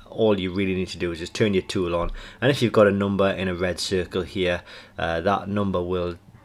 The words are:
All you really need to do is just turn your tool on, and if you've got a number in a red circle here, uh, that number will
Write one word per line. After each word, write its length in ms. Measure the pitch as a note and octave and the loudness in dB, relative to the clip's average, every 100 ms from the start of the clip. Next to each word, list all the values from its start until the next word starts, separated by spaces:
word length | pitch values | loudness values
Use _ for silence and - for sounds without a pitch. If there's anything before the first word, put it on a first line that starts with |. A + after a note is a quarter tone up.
| - | -10
All 300 | - A2 G2 | 0 2 2
you 140 | F2+ | 0
really 200 | F#2 F#2+ | -2 0
need 140 | F#2 F2+ | -2 -4
to 100 | E2+ | -4
do 140 | F2 | -6
is 80 | E2 | -4
just 160 | F2 - | -6 0
turn 180 | A2 | 2
your 100 | F#2+ | 2
tool 300 | - G2+ F2 | 0 -2 -2
on, 160 | E2+ D2 - - - | -2 -2 -6 -12 -2
and 100 | B2 | 0
if 120 | C3+ | 2
you've 100 | A#2 | 2
got 160 | A2 G2+ | 6 6
a 40 | |
number 380 | G2 G2+ G2 G2 | 6 2 2 2
in 200 | F2+ F#2 | 0 -4
a 60 | F2 | -2
red 260 | F#2 F2 | -2 -2
circle 400 | - F#2+ E2+ F#2+ | -2 -2 -2 -4
here, 400 | E2 G2 F2 F2 - - - - | -4 -2 0 -2 -6 -20 -16 -6
uh, 220 | E2 E2 | -4 0
that 300 | F#2 G2 G2 | 0 0 0
number 340 | G2+ G2 F2+ | -2 0 0
will 340 | F2 F2+ F2 E2+ - - | -2 -2 -2 -6 -14 -20